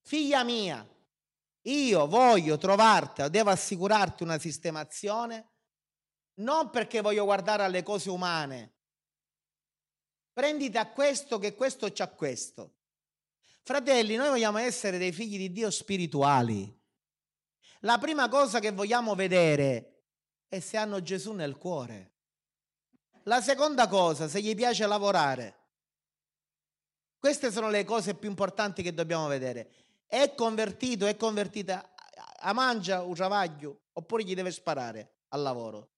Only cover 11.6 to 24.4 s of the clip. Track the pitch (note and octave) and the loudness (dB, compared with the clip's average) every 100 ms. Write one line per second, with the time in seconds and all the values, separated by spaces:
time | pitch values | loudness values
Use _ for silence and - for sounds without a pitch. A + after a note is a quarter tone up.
11.6 | C4 B3+ G#3 - F#3 - D3 B2 - - | -4 -2 -8 -4 -8 -4 -6 -6 -10 -14
12.6 | F#2+ _ _ _ _ _ _ _ _ _ | -20 _ _ _ _ _ _ _ _ _
13.6 | - C4+ B3+ B3+ G#3+ A3 C#4+ C4 A3 G#3 | -4 -2 4 4 4 0 2 2 2 0
14.6 | B3 - G#3 F3+ F#3 E3 A3+ G3+ F#3+ F3+ | -2 -2 -4 -2 -2 -4 -8 -6 -6 -4
15.6 | A3 - - G3 E3+ C#3+ C#3 C#3 A#2+ G#2+ | -4 -4 -4 -4 -2 2 4 4 2 -2
16.6 | G2 - _ _ _ _ _ _ _ _ | -6 -16 _ _ _ _ _ _ _ _
17.6 | _ _ G#3 A#3 D4 D4+ A#3+ C4 C4+ A#3 | _ _ 0 0 0 0 2 2 2 2
18.6 | G#3+ G3 G#3 A#3+ A3+ F#3+ F#3+ F3+ E3 D3 | -2 -4 0 0 0 0 2 4 6 4
19.6 | C#3 A#2+ - _ _ _ _ _ _ F#3+ | 2 0 -6 _ _ _ _ _ _ -12
20.6 | - A3 G#3+ G3+ E3 F#3+ G#3 G#3 D3 C#3 | -6 -4 -2 -4 -6 -8 -6 -6 -6 -6
21.6 | F3+ E3 A#2+ G#2+ F#2+ _ _ _ _ _ | -6 -6 -8 -14 -20 _ _ _ _ _
22.6 | _ _ _ _ _ _ - A#3+ G#3+ C4 | _ _ _ _ _ _ 0 0 2 2
23.6 | D4+ C4+ A3 F#3+ E3+ D3 D#3 F3 | 2 4 4 4 4 2 -2 -4